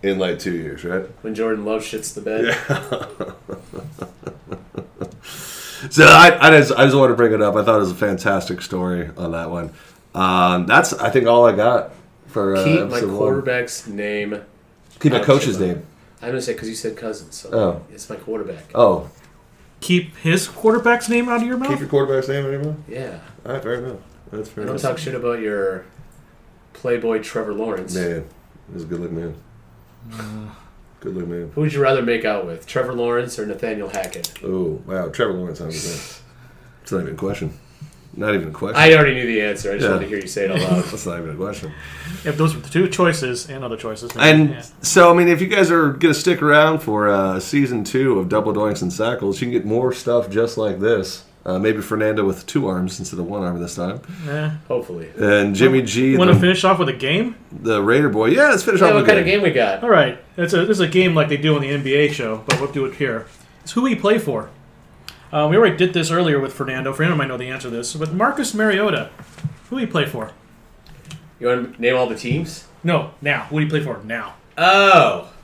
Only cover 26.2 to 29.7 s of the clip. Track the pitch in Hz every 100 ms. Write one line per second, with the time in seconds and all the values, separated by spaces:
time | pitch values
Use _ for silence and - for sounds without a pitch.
26.2 | - _ _ _ _ - 127 120 117 110
27.2 | 107 117 107 104 113 95 92 90 87 82
28.2 | 73 - _ - - 92 80 85 87 82
29.2 | 85 78 - - -